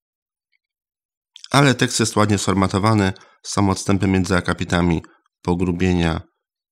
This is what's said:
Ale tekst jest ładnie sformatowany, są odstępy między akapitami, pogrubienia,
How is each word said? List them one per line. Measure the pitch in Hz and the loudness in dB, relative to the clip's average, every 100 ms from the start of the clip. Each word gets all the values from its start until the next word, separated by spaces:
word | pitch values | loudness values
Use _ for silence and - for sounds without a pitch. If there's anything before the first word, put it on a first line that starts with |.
| _ _ _ _ _ _ _ _ _ _ _ _ _ - - | _ _ _ _ _ _ _ _ _ _ _ _ _ -20 -2
Ale | 135 143 117 | 2 2 2
tekst | 127 - | -2 -2
jest | 110 107 | -2 0
ładnie | 104 101 | 0 0
sformatowany, | - 95 92 98 107 107 95 - - _ | 0 0 0 0 2 2 0 -2 -14 _
są | - - 101 | -8 -2 0
odstępy | 95 - 98 98 | 0 0 0 2
między | 95 90 90 | 0 0 -2
akapitami, | 87 85 85 87 87 80 - _ _ _ | -2 -6 -2 0 0 0 -6 _ _ _
pogrubienia, | 90 87 90 87 92 87 82 85 - _ _ _ _ | -6 -2 -2 -2 0 0 0 -4 -10 _ _ _ _